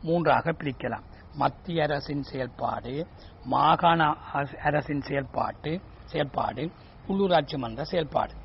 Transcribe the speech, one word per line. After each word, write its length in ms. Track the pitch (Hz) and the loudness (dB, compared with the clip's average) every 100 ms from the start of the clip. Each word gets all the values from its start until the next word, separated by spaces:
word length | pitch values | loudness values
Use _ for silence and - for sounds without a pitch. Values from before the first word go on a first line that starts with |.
மூன்றாக 500 | 160 170 156 127 170 | 2 2 4 4 4
பிரிக்கலாம். 520 | 165 147 131 123 113 - - - | -2 -4 -4 -4 -6 -10 -20 -16
மத்திய 480 | - 139 - - 165 | -2 -2 -2 -4 0
அரசின் 400 | 151 143 - 143 | 2 0 -2 -6
செயல்பாடு, 840 | 135 135 123 - 117 110 120 135 170 - - - | -4 -4 -6 -4 -4 -4 -4 -6 -6 -10 -20 -14
மாகாண 720 | 127 127 147 160 170 170 156 143 - | 0 4 6 6 6 6 4 2 -4
அரச-, 240 | 143 139 - | -4 -4 -2
அரசின் 440 | 156 147 127 143 | 0 0 0 -4
செயல்பாட்டு, 800 | 131 139 135 - 110 - 147 170 - - | -2 -4 -2 -2 -4 -4 -6 -6 -8 -18
செயல்பாடு, 640 | - 160 147 - 117 107 156 - - - - | -8 -2 -2 0 -2 -2 -6 -6 -20 -20 -4
உள்ளூராட்சி 480 | 196 196 170 147 147 | 0 6 4 4 -4
மன்ற 280 | 120 113 | -4 -6
செயல்பாடு. 500 | 156 180 151 - - - | -2 -2 0 0 -2 -6